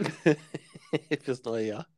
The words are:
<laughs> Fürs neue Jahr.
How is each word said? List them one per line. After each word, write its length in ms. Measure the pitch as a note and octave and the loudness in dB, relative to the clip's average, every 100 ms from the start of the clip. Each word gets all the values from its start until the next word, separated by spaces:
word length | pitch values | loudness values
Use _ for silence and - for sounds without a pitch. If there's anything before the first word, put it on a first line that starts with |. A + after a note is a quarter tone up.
| - - | -4 2
<laughs> 140 | E3+ D3+ - - - - - D3+ - C#3+ | 4 2 0 -16 -16 -20 -6 -6 -2 -4
Fürs 200 | - B2 | -2 -4
neue 240 | A#2 A2+ A2 | -2 -2 -2
Jahr. 200 | G#2+ - | -4 -10